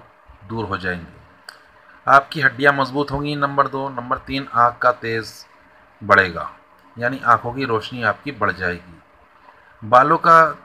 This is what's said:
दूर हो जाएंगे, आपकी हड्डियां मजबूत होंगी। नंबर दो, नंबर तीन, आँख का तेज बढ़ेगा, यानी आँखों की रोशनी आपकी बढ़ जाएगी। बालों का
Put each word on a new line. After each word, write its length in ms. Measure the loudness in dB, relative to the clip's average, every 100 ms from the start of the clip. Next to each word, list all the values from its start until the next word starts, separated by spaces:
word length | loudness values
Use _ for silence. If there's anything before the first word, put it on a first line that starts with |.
| -12 _ _ -20 -12
दूर 180 | -8 -6
हो 120 | -6
जाएंगे, 280 | -6 -8 -10 -20 -20 _ -20 -20 _ _ _ -10 2
आपकी 340 | 2 2 -2
हड्डियां 320 | -2 2 2 2
मजबूत 360 | -2 -2 -4
होंगी। 240 | -4 -6 -4
नंबर 320 | -2 0 -2
दो, 200 | -2 -8
नंबर 260 | -8 -6 -8
तीन, 280 | -6 -8 -4
आँख 300 | 0 0 2
का 140 | 0
तेज 400 | 0 -4 -6 -8 -16 -20 _ _ _ _ _
बढ़ेगा, 480 | 2 4 4 -2 -10 -14 _ _ _ -8
यानी 240 | -6 -4 2
आँखों 280 | 2 0
की 120 | -6 -4
रोशनी 380 | -4 -4 -6
आपकी 280 | -4 -4 -8
बढ़ 180 | -4 -4
जाएगी। 1300 | -2 -6 -6 -12 -20 _ _ _ _ _ _ _ _ 2
बालों 280 | 4 6 2
का 240 | 6 6 6 0